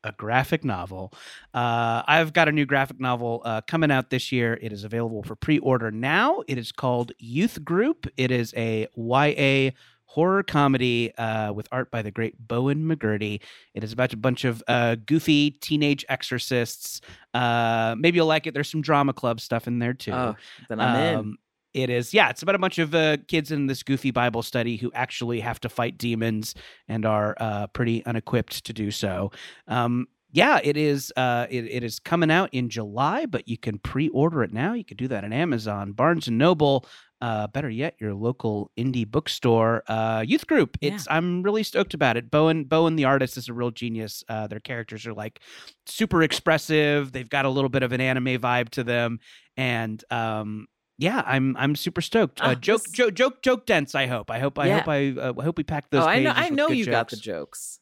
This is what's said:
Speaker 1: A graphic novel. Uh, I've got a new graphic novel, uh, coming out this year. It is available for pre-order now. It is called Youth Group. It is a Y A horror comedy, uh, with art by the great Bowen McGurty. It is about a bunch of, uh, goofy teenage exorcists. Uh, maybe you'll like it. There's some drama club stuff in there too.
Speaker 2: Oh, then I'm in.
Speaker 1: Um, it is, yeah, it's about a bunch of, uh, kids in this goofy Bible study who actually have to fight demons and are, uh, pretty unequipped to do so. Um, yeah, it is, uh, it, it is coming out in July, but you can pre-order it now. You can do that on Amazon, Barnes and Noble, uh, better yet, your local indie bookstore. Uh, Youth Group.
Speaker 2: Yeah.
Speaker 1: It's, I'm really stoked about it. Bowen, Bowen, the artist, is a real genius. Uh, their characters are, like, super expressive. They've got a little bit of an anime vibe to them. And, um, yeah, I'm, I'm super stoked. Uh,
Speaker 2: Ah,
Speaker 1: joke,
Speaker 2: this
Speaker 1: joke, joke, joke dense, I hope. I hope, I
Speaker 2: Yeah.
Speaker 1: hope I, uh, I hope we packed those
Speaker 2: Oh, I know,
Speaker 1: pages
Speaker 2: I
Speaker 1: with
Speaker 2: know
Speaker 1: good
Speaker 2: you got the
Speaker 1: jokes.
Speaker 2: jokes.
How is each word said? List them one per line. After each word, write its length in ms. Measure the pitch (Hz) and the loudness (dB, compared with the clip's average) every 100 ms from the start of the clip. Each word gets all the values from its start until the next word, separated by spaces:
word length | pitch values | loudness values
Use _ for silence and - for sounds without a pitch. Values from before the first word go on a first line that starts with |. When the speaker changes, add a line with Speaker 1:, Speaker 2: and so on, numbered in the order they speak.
Speaker 1:
A 60 | 110 | -10
graphic 520 | 104 107 123 135 160 | -10 0 2 2 -2
novel. 480 | 151 95 90 95 95 - - - - | -2 -4 -6 -12 -14 -16 -20 -20 -10
Uh, 480 | - 120 117 117 117 - | -4 0 0 0 -2 2
I've 240 | 156 160 | 2 4
got 160 | 165 156 | 4 4
a 40 | |
new 140 | 151 139 | 4 2
graphic 320 | 139 135 - | 2 0 -2
novel, 420 | 127 123 120 117 | -4 -2 -2 -4
uh, 160 | 117 110 | -4 -6
coming 320 | - 165 156 | -2 0 2
out 180 | 135 123 | 2 0
this 220 | 127 - | -4 0
year. 260 | 127 117 117 | 0 0 -2
It 120 | 113 | -6
is 100 | 104 | -10
available 400 | 104 117 117 110 | -6 -4 -4 -6
for 140 | - 110 | -10 -8
pre-order 560 | - 151 139 127 113 | 0 2 4 0 0
now. 500 | 107 131 170 254 359 440 | -4 0 2 2 0 -4
It 100 | 131 | -6
is 140 | 113 | -6
called 400 | - 131 123 120 - | -4 -2 0 -2 -8
Youth 440 | 117 131 220 - | -6 0 0 -2
Group. 440 | 147 175 254 320 - - | -4 0 0 -2 -8 -2
It 160 | 127 | 0
is 200 | 127 117 - | 0 -2 -2
a 320 | 113 110 110 - | -2 -2 -4 -6
Y 300 | 113 127 147 147 | 0 2 2 2
A 340 | 139 135 135 127 - _ _ | 2 4 2 -2 -20 _ _
horror 360 | - 175 196 | 2 4 4
comedy, 720 | - 151 143 135 123 120 117 - | 2 4 4 4 2 2 -2 -2
uh, 360 | 113 110 107 | -2 -2 -2
with 160 | 104 104 | -4 -6
art 200 | 127 127 | -6 -4
by 100 | 117 | -6
the 80 | 107 | -6
great 260 | 98 113 - | -4 -6 -6
Bowen 480 | 113 120 135 143 | -4 0 2 2
McGurty. 560 | 160 160 110 107 107 104 - - _ | 0 0 0 0 -2 -6 -10 -20 _
It 80 | - | -8
is 80 | 107 | -8
about 200 | 113 127 | 0 -2
a 40 | 117 | 2
bunch 280 | 123 123 | 0 2
of, 160 | 131 113 - | -2 -2 0
uh, 280 | 123 117 117 | 2 2 0
goofy 560 | 107 160 160 147 147 | 2 2 4 4 4
teenage 520 | 139 - 151 147 139 - | 0 -2 0 2 0 -2
exorcists. 920 | 135 - 127 - 127 117 - - - - - _ | -6 -4 -6 -2 -2 -2 -6 -12 -14 -16 -20 _
Uh, 640 | 123 123 117 117 113 113 113 | -2 2 2 2 2 0 2
maybe 200 | 160 175 | 2 4
you'll 100 | 160 | 4
like 200 | 156 156 | 2 0
it. 40 | |
There's 140 | 135 147 | -6 -4
some 120 | 160 | -4
drama 300 | 143 147 139 | 2 4 4
club 260 | 127 123 113 | 0 -2 -2
stuff 260 | - 117 120 | -2 -4 -2
in 100 | 120 | -2
there 160 | 120 | -2
too. 180 | 127 - | -4 -4
Speaker 2:
Oh, 220 | 127 123 107 - - - | -4 -4 -6 -14 -20 -10
then 120 | 110 | 0
I'm 160 | 120 117 | 2 2
in. 180 | 110 110 | 2 0
Speaker 1:
Um, 200 | 107 107 _ _ _ | -4 -10 _ _ _
it 160 | 135 127 | -4 -2
is, 240 | 123 120 | -2 2
yeah, 160 | 208 135 | 4 4
it's 140 | - | 2
about 120 | 170 | -2
a 40 | 196 | 0
bunch 200 | 185 175 | 0 0
of, 160 | 160 | 0
uh, 220 | 165 156 151 - | 2 2 0 0
kids 240 | 165 143 | -2 -2
in 160 | 151 139 | -2 -2
this 140 | 131 | -4
goofy 280 | - 135 135 | -2 0 0
Bible 320 | 123 120 117 | 2 0 0
study 340 | 113 127 117 113 | -2 -2 -2 -4
who 160 | 120 | -6
actually 480 | 120 123 - 120 117 | -4 -6 -4 -4 -4
have 180 | 113 113 | -4 -6
to 100 | 120 | -6
fight 260 | - 117 - | -4 -4 -2
demons 580 | 120 113 113 107 107 - - - - | -4 -2 0 -2 -6 -12 -18 -20 -8
and 200 | 113 110 | -2 0
are, 280 | 107 104 - | 2 0 -2
uh, 260 | 113 104 101 | -4 -4 -6
pretty 360 | - 120 113 | -2 0 0
unequipped 600 | 117 113 - 123 - - - | -2 -6 -2 -2 -2 -10 -12
to 80 | |
do 160 | 113 104 | -6 -6
so. 400 | - 104 90 98 - - - - | -2 -4 -2 -4 -6 -20 -20 -4
Um, 400 | 120 120 120 127 _ _ | -2 0 -2 -4 _ _
yeah, 300 | 139 240 269 | 2 4 4
it 140 | 143 147 | 2 2
is, 340 | 151 143 - - | 2 2 -2 0
uh, 300 | 127 120 123 | 0 0 -2
it, 160 | 123 | -4
it 180 | 117 123 | -4 -6
is 160 | 117 - | -6 -8
coming 320 | - 170 160 | -2 2 4
out 200 | 165 190 | 4 2
in 160 | 131 123 | -2 -4
July, 560 | 110 104 107 139 226 | -4 -6 -2 0 0
but 240 | 320 131 - | -4 -6 -6
you 80 | 117 | -6
can 220 | - 104 | -6 -6
pre-order 640 | - 131 156 131 156 160 | -6 -2 0 2 2 2
it 100 | 101 | -2
now. 220 | 107 156 | -2 -4
You 100 | 240 | -4
can 140 | - 104 | -10 -8
do 100 | 127 | -6
that 160 | 113 | -6
on 80 | 101 | -4
Amazon, 600 | 117 170 120 107 101 101 | -2 0 -2 -2 -6 -6
Barnes 360 | 104 139 170 143 | 0 2 2 0
and 80 | 117 | 2
Noble, 480 | 156 170 147 135 - - _ _ | 4 4 4 2 -2 -20 _ _
uh, 240 | 120 110 104 | -4 -2 -4
better 240 | 135 147 | -4 -6
yet, 240 | 110 147 - | -4 -6 -6
your 120 | 107 | -6
local 560 | 98 113 127 113 104 107 - | -2 -2 -2 -2 -2 -4 -4
indie 300 | 127 123 107 | -2 0 0
bookstore. 760 | 143 - - 123 113 113 117 - | -2 -4 -2 4 4 4 2 -2
Uh, 360 | 110 110 113 113 | -2 0 -2 0
Youth 200 | 285 - | -2 2
Group. 300 | 302 156 - | 2 2 0
Speaker 2:
Yeah. 120 | 147 | -4
Speaker 1:
It's, 120 | 202 143 | -4 -2
I'm 340 | 160 175 180 | 0 2 0
really 200 | 190 214 | 0 0
stoked 320 | 214 - 196 | 0 -2 -2
about 220 | 160 143 117 | 2 2 2
it. 120 | 117 | 0
Bowen, 320 | 151 160 160 | 4 4 2
Bowen, 320 | 135 160 165 160 | 2 2 4 4
the 80 | |
artist, 320 | 135 139 131 - | 4 4 2 -4
is 100 | 120 | -10
a 60 | |
real 160 | 120 120 | -4 -4
genius. 540 | 117 120 113 107 - - | -4 -6 -6 -8 -12 -8
Uh, 180 | 110 107 | -6 -6
their 100 | 107 | -10
characters 460 | - 120 113 110 113 | -10 -10 -10 -12 -10
are, 80 | |
like, 260 | 107 107 - - - - _ - | -10 -10 -12 -20 -20 -20 _ -14
super 360 | - 220 175 | -2 2 4
expressive. 880 | 160 - - 160 - 156 147 147 139 | 4 2 2 2 4 4 4 2 0
They've 180 | 127 120 | -8 -4
got 140 | 143 135 | 0 2
a 20 | |
little 220 | 131 135 | 2 2
bit 120 | 131 | 2
of 80 | 127 | 0
an 80 | 123 | 0
anime 360 | 131 131 127 127 | 0 0 0 0
vibe 300 | 123 123 120 | 2 2 0
to 120 | - | -4
them. 360 | 120 120 120 117 - - _ - | -2 0 0 -4 -10 -20 _ -6
And, 460 | 131 120 113 107 - | -2 -2 -4 -8 -6
um, 560 | 120 113 107 107 107 107 _ _ - | -4 -2 -4 -6 -10 -12 _ _ -4
yeah, 240 | 156 240 - | -2 0 0
I'm, 300 | 135 131 127 | 2 2 2
I'm 180 | 139 | 0
super 260 | 147 - 170 | 0 -2 -4
stoked. 400 | 160 226 170 - | 0 2 2 2
Uh, 80 | - | 0
Speaker 2:
Ah, 60 | |
Speaker 1:
joke, 280 | 123 151 220 | 0 2 0
Speaker 2:
this 80 | - | 0
Speaker 1:
joke, 220 | - 240 | 0 0
joke, 280 | 190 262 254 | 4 0 2
joke 240 | 262 254 - | 0 0 2
dense, 280 | 185 139 | 2 2
I 120 | 143 131 | -2 0
hope. 240 | 123 104 | -2 -4
I 80 | 117 | -2
hope, 200 | 135 143 | -2 0
I 80 | 139 | 2
Speaker 2:
Yeah. 120 | 175 | 2
Speaker 1:
hope 80 | - | 2
I, 200 | 147 139 | 0 0
uh, 220 | 131 127 127 | -2 -4 -2
I 40 | |
hope 140 | 143 170 | -4 -2
we 60 | |
packed 260 | 147 147 - | -4 -6 0
those 140 | 143 | 2
Speaker 2:
Oh, 20 | 160 | 4
I 140 | 220 | 4
know, 120 | 294 | 4
Speaker 1:
pages 140 | - 339 | 2 0
Speaker 2:
I 40 | |
Speaker 1:
with 60 | 277 | 0
Speaker 2:
know 120 | 302 | 2
Speaker 1:
good 80 | 262 | 2
Speaker 2:
you 80 | 208 | 2
got 220 | 120 117 | 0 0
the 80 | 110 | -6
Speaker 1:
jokes. 80 | |
Speaker 2:
jokes. 540 | 110 82 71 - - - | -8 -8 -8 -12 -14 -16